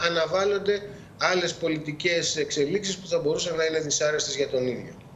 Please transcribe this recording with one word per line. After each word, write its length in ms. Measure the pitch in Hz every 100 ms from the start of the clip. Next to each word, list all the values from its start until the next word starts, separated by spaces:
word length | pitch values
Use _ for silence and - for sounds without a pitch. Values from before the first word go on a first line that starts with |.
| 170
αναβάλλονται 720 | 165 156 185 202 202 196 202 - - - -
άλλες 360 | 160 180 170
πολιτικές 840 | - 165 156 151 147 175 170 - 156
εξελίξεις 600 | 139 151 143 202 196 -
που 100 | -
θα 120 | 170
μπορούσαν 360 | 147 165 175 160
να 100 | 160
είναι 140 | 160
δυσάρεστες 560 | 151 - 151 151 139 135
για 120 | 135
τον 180 | 131 127
ίδιο. 260 | 107 - - -